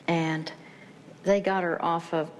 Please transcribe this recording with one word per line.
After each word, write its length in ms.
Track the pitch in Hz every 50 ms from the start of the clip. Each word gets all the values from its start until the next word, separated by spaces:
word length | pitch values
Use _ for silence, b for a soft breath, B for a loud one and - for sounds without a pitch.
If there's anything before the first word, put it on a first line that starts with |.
| B
and 460 | - 170 165 165 160 160 156 156 - - B B B B B B B B B B - - - -
they 160 | 190 202 202
got 240 | 180 190 190 190 180
her 180 | 170 165 - -
off 300 | 170 170 170 165 - -
of 180 | 165 151 - - -